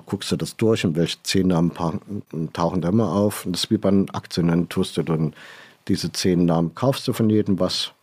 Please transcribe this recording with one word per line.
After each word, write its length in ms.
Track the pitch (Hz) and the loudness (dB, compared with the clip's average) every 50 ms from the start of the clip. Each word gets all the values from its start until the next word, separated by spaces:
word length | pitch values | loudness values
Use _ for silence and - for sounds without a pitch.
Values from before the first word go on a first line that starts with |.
| - | -8
guckst 260 | - - 98 - - | -6 -8 -6 -4 -4
du 60 | 95 | -2
das 180 | 76 82 - - | -2 -2 -6 -2
durch 300 | - 113 110 113 104 - | 0 2 2 2 2 0
und 100 | 95 76 | 0 2
welche 260 | 85 82 80 - - - | 2 0 0 -2 -6 -6
zehn 240 | - - 98 92 | -2 0 2 2
Namen 240 | 92 90 82 87 85 | 4 4 4 2 2
pa-, 280 | - - 87 82 80 - - - 101 101 - _ - 80 82 - - | 0 -2 -4 -4 -4 -6 -8 -10 -12 -12 -12 _ -8 -8 -8 -6 -2
tauchen 260 | 87 85 82 87 92 | -2 -2 0 0 0
da 80 | 78 | 0
immer 240 | 85 98 117 113 85 | 2 2 2 2 2
auf. 340 | 85 101 104 104 - - - | 2 2 2 2 0 -2 -6
Und 60 | - | -6
das 140 | 87 - - | -4 -4 -2
ist 60 | - | 0
wie 60 | 110 | 0
bei 120 | 104 - 98 | 0 2 4
den 200 | 98 98 95 - | 4 4 2 0
Aktien, 360 | - - - - - 92 85 | -4 -8 -10 -6 -2 0 2
dann 220 | 85 82 87 85 - | 2 2 2 0 0
tust 260 | - 95 92 - - | -2 -2 -4 -2 -2
du 80 | - 76 | -4 -2
dann 300 | 82 82 78 80 73 - - - - - - - - - _ _ | -2 0 0 -2 -4 -4 -10 -18 -20 -20 -20 -20 -20 -20 _ _
diese 240 | - 101 - - 85 | -2 -2 -2 -2 -6
zehn 320 | - - - 98 90 87 87 | -6 -2 0 2 2 4 4
Namen, 320 | 85 82 82 85 82 - | 2 2 2 0 -2 -2
kaufst 320 | - - 131 135 - - | 0 0 0 0 0 -4
du 60 | - 117 | -4 -2
von 160 | - 117 107 | 0 2 2
jedem 320 | 110 107 101 104 98 85 | 2 2 2 0 0 0
was. 320 | 92 90 - - - - - _ | -2 -2 -2 -4 -6 -8 -10 _